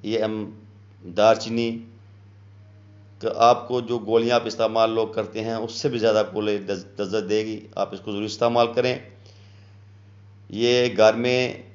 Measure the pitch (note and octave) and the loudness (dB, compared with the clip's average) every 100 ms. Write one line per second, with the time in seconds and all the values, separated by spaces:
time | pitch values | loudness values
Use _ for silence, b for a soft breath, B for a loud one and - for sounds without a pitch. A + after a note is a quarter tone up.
0 | G#2 A2 G#2+ G#2+ G#2 - - - - - | -4 -4 -2 -4 -10 -14 -20 -20 -20 -20
1 | F2+ G2 G#2+ A2 A2+ A#2 A#2 A2+ - - | -8 4 4 4 0 -4 -4 -6 -12 -20
2 | - - - - - - - - - - | -20 -20 -20 -20 -20 -20 -20 -20 -20 -20
3 | - - A2 - A#2 A#2+ - B2 A#2 A#2+ | -20 -8 -6 4 4 4 0 -6 -4 -6
4 | A2 A#2 A#2 A#2+ A2+ G#2+ A2 A2+ A2+ A2+ | 0 2 4 0 0 -2 0 2 2 2
5 | A2 A2+ G2+ A2 A2 A2+ A2+ - D3 A#2+ | -2 -4 -6 -6 -6 -6 -8 -4 -4 0
6 | A2 G#2+ G2+ G2 G#2+ G#2 F#2+ G2 G2 - | 2 2 0 -2 -2 -4 -4 -8 -8 -8
7 | G2+ G#2+ F#2+ G#2+ G#2+ A2 - - G2 G2 | -4 -4 -2 -2 -2 -8 -10 -6 -6 -6
8 | A2 G2+ G#2+ - A#2 A#2+ A#2 A#2+ B2+ B2+ | -8 -6 -6 -2 0 2 2 0 -2 -4
9 | - - b b b b b b b b | -10 -20 b b b b b b b b
10 | b b - - - G2+ A#2+ B2 B2 G2+ | b b -20 -20 -14 -2 2 4 2 6
11 | A2 A2+ B2 B2+ B2+ - - | 6 6 0 0 0 -4 -16